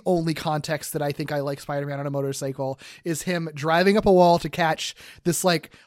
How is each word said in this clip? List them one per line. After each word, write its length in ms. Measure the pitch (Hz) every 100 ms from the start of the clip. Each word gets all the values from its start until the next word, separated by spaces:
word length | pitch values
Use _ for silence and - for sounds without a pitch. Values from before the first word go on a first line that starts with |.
| 190
only 260 | 180 165
context 600 | 151 165 151 156 151 -
that 100 | 156
I 80 | 147
think 200 | 143 143
I 100 | 147
like 180 | 139 139
Spider-Man 400 | - 143 143 139
on 80 | 143
a 40 |
motorcycle, 680 | 139 139 135 139 135 135 139 - -
is 180 | 175 151
him 240 | - 175 160
driving 420 | 151 156 165 190 208
up 100 | 208
a 40 |
wall 280 | 180 175 170
to 100 | 156
catch 460 | - 160 156 - - - -
this, 200 | 175 160
like, 280 | 185 165 - -